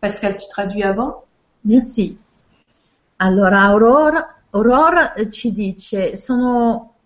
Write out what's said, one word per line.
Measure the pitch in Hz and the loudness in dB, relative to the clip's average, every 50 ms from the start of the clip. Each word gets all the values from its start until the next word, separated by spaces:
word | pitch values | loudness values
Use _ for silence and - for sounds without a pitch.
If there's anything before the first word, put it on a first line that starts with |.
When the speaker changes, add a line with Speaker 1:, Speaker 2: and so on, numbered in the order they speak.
Speaker 1:
Pascal, | 214 196 - - 208 196 196 | -8 -8 -6 -4 -6 -6 -6
tu | - - - | -6 -12 -12
traduis | - 208 202 190 202 208 196 | -10 -8 -8 -6 -6 -4 -4
avant ? | 196 196 214 254 302 - - - _ _ _ _ _ _ _ - | -2 -2 -2 -4 -6 -8 -12 -20 _ _ _ _ _ _ _ 0
Speaker 2:
Bien, | 208 226 262 | 2 2 2
sì. | - - - 226 185 - - - _ _ _ _ _ _ _ _ _ _ _ _ _ _ _ _ _ _ _ - | 2 0 -4 -4 -4 -4 -6 -12 _ _ _ _ _ _ _ _ _ _ _ _ _ _ _ _ _ _ _ -2
Allora, | 185 190 185 202 196 185 202 196 196 202 | 0 0 2 2 2 4 4 4 4 4
Aurora, | 202 214 226 233 262 302 311 302 311 320 302 - - _ _ _ | 4 4 4 4 4 4 2 2 0 -2 -6 -8 -14 _ _ _
Aurora, | - 202 220 240 247 269 - 349 349 339 294 - - | -4 0 2 2 4 4 4 4 4 2 0 0 -2
eh, | 208 214 214 | -6 -8 -8
ci | - - - 233 | -8 -8 -6 -6
dice, | 196 208 208 196 196 - - - 214 196 185 - - | -6 -4 -6 -6 -8 -10 -10 -8 -4 -4 -4 -4 -6
sono | 196 - - 254 247 247 247 240 240 233 233 226 233 - - _ _ _ | -8 -6 -4 -2 0 0 0 0 2 2 0 0 -2 -6 -14 _ _ _